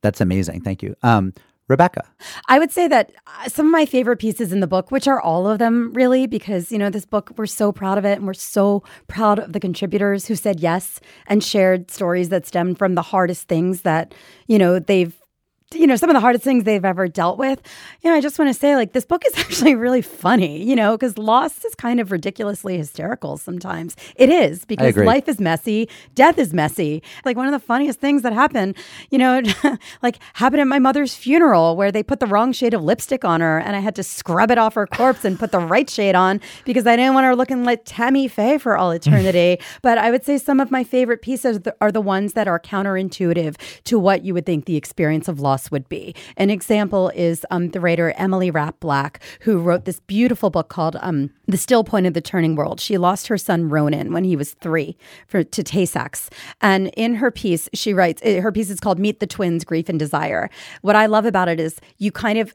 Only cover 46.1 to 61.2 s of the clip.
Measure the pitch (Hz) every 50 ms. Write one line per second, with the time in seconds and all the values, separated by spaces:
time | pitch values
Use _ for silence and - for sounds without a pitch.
46.1 | 170 - - - - - 190 196 214 185 - - 214 208 208 196 208 196 185 180
47.1 | - - 175 170 165 160 - - - 175 175 170 - 185 175 175 170 170 170 165
48.1 | - - 180 190 190 190 185 180 151 160 147 156 - _ - 160 143 139 139 147
49.1 | _ - - - - - - 220 214 180 165 175 170 180 - - 175 - _ -
50.1 | 196 208 240 247 240 - - 196 151 175 160 _ - - 160 160 160 - - 185
51.1 | 170 143 139 139 _ _ _ - 190 - - - 254 233 214 - - 202 185 180
52.1 | 147 170 156 - - 180 165 160 160 151 147 - - - - - 214 185 175 175
53.1 | 196 196 - - 226 190 - - 185 165 170 156 147 156 147 147 151 151 - -
54.1 | 170 170 185 185 175 143 147 - - _ - 170 160 165 143 151 170 _ _ -
55.1 | - - - _ - 196 160 - - - 165 - - 202 185 170 - 139 - -
56.1 | - - - - - - - - - _ - 208 190 190 190 - - - 226 233
57.1 | 240 208 247 247 233 - - 202 170 160 - - - - - 214 202 185 185 170
58.1 | 160 - - 220 202 - 180 226 185 208 226 185 202 180 - 214 185 175 196 208
59.1 | 202 _ 214 185 - - 202 175 170 165 160 - 170 160 170 - 170 156 156 147
60.1 | - 147 160 160 - 82 - - - - - - - - - 190 208 214 220 214
61.1 | 214 214